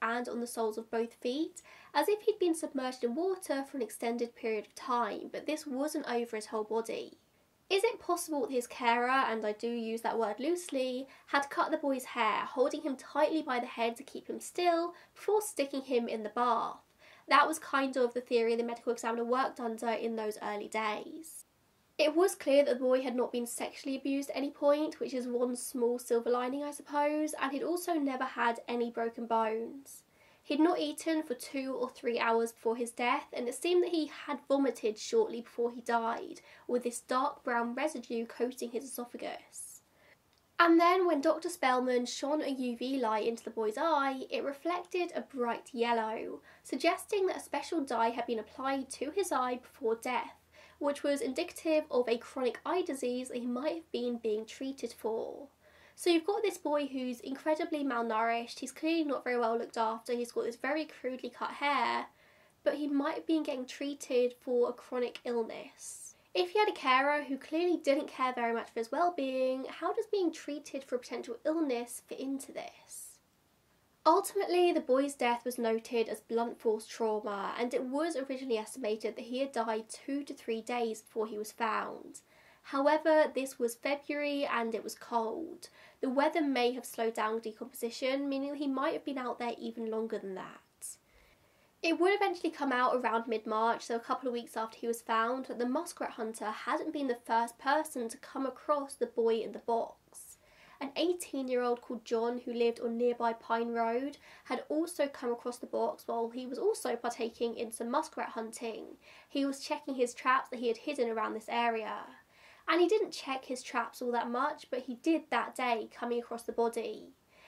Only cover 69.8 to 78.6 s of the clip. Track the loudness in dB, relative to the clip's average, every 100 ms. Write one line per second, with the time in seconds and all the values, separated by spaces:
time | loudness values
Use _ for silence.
69.8 | -2 -2 0 2 2 0 -8 -8 -6 -10
70.8 | -4 -6 -4 -8 -8 -4 0 2 2 0
71.8 | -4 -10 -12 -8 -6 -6 -6 -12 -12 -16
72.8 | -18 -16 -16 -20 _ _ _ _ _ _
73.8 | _ _ 6 6 4 -2 2 6 6 4
74.8 | 4 4 4 0 0 0 -2 0 0 0
75.8 | 0 0 0 -4 -2 -2 -2 0 0 0
76.8 | -2 -2 0 0 -2 -4 -4 -2 -2 0
77.8 | -2 0 0 -2 -4 -6 -2 -2